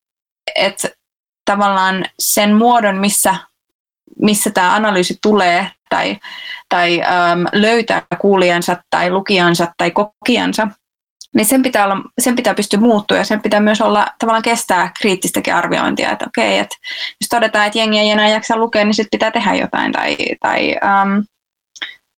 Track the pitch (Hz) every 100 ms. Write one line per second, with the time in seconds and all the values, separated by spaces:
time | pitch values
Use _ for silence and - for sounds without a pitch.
0 | _ _ _ _ - - 190 - - -
1 | _ _ _ _ - 202 202 196 185 190
2 | - - - - 208 214 240 240 208 190
3 | 202 - 202 185 - _ _ _ _ _
4 | _ - 214 208 - 208 180 202 220 190
5 | 180 - 208 208 180 175 190 - - -
6 | 185 202 - - - - - 180 175 170
7 | - 180 175 175 175 202 208 233 226 185
8 | - 175 202 196 180 175 175 180 _ 165
9 | 175 180 196 196 175 170 170 - 175 170
10 | 208 _ - 233 180 202 214 - _ _
11 | _ - - 226 214 262 254 226 202 190
12 | - - 247 240 226 190 208 208 240 214
13 | - 185 196 214 208 208 208 214 214 208
14 | - - 226 226 220 233 - 180 180 -
15 | 214 185 175 - - 170 175 - - -
16 | - - - - 214 190 202 - - -
17 | - - - 240 220 220 208 226 220 214
18 | 208 214 214 214 - 226 226 214 208 214
19 | 208 214 220 226 202 180 - - - -
20 | - 73 - - - - - - 202 196
21 | 196 202 208 _ _ _ _ - - -
22 | _